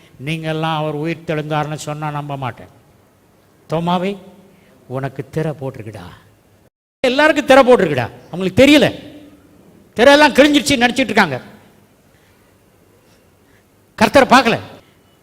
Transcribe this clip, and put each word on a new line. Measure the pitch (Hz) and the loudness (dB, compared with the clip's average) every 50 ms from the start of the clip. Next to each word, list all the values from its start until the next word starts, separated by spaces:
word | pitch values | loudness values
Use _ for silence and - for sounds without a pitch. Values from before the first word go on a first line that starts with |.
| _ _ _ - 127 | _ _ _ -14 -10
நீங்கள்லாம் | 147 160 160 160 156 156 156 160 160 160 | -8 -8 -6 -6 -6 -6 -4 -4 -4 -4
அவர் | 151 156 156 147 | -4 -4 -6 -6
உயிர் | 147 151 165 165 160 165 | -6 -6 -8 -8 -8 -8
தெழுந்தாருன்னு | - 156 151 151 151 156 151 147 147 156 | -8 -6 -6 -6 -4 -4 -4 -4 -6 -8
சொன்னா | 143 - 151 147 151 156 151 | -10 -10 -12 -10 -8 -10 -8
நம்ப | 147 147 143 143 143 | -8 -10 -10 -10 -10
மாட்டேன்." | 135 135 120 107 - 90 90 _ _ _ _ _ _ _ _ _ _ _ _ _ _ _ _ _ _ _ - | -8 -8 -10 -10 -12 -20 -20 _ _ _ _ _ _ _ _ _ _ _ _ _ _ _ _ _ _ _ -8
"தோமாவே, | 156 165 170 175 175 185 180 196 202 196 - - - - _ _ _ _ _ _ _ _ _ - | -6 -4 -2 -2 -2 -2 -2 -6 -8 -10 -14 -20 -20 -20 _ _ _ _ _ _ _ _ _ -12
உனக்கு | 127 135 135 135 - - - - | -10 -8 -8 -8 -10 -12 -14 -10
திரை | - 160 156 160 139 - | -8 -6 -6 -6 -8 -8
போட்டிருக்குடா." | 131 135 - - 104 113 104 98 87 92 - - _ _ _ _ _ _ _ _ _ _ _ _ _ _ _ _ - | -10 -12 -12 -12 -16 -16 -16 -16 -18 -20 -20 -20 _ _ _ _ _ _ _ _ _ _ _ _ _ _ _ _ -2
எல்லாருக்கும் | 254 247 277 302 311 311 302 - | -2 0 2 2 2 2 0 2
திரை | - 262 269 262 240 | 4 6 6 6 6
போட்டிருக்குடா, | 247 202 185 156 147 127 117 - - - - - | 4 4 4 0 -2 -2 -4 -6 -10 -16 -18 -14
அவங்களுக்கு | - 175 190 180 185 233 262 | -10 -6 -6 -2 2 4 6
தெரியல. | 285 302 285 202 143 - - - - - - - - - _ _ _ _ _ _ _ _ _ _ _ _ 208 | 6 6 6 4 2 -2 -6 -14 -20 -20 -20 -20 -20 -20 _ _ _ _ _ _ _ _ _ _ _ _ 4
திரையெல்லாம் | 233 277 285 294 302 285 | 6 6 6 6 4 4
கிழிஞ்சிருச்சு | - 233 285 302 294 285 202 - 285 233 240 | 4 4 4 6 4 2 0 0 0 0 0
நினைச்சிட்டு | 240 233 262 | 0 0 -2
இருக்காங்க. | 254 208 208 220 196 156 131 120 - - - - _ _ _ _ _ _ _ _ _ _ _ _ _ _ _ _ _ _ _ _ _ _ _ _ _ _ _ _ _ _ _ _ _ _ _ _ _ _ _ _ _ _ _ _ _ _ _ - | -2 0 0 0 0 0 -4 -8 -12 -16 -20 -20 _ _ _ _ _ _ _ _ _ _ _ _ _ _ _ _ _ _ _ _ _ _ _ _ _ _ _ _ _ _ _ _ _ _ _ _ _ _ _ _ _ _ _ _ _ _ _ -2
கர்த்தரை | 220 - - 277 254 180 | -2 0 2 0 2 4
பார்க்கல. | 226 262 233 233 185 113 104 - - - _ _ _ _ _ _ _ _ | 2 2 2 0 -4 -4 -6 -14 -20 -20 _ _ _ _ _ _ _ _